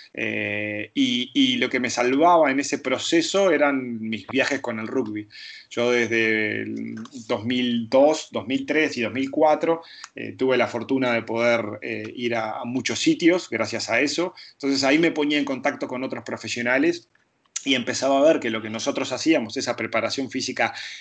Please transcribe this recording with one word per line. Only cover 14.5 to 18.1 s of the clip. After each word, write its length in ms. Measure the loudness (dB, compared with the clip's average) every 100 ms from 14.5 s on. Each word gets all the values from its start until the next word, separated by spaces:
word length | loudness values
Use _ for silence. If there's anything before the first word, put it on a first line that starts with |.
| -8
Entonces 280 | -2 0
ahí 160 | 4 4
me 120 | 4
ponía 280 | 2 0 0
en 60 | -2
contacto 420 | -2 -2 -4 -6
con 160 | -6
otros 220 | -6 -8 -8
profesionales 840 | -8 -6 -4 0 2 2 0 -6 _ _ _ _ -6 0
y 100 | 0
empezaba 440 | 0 -2 2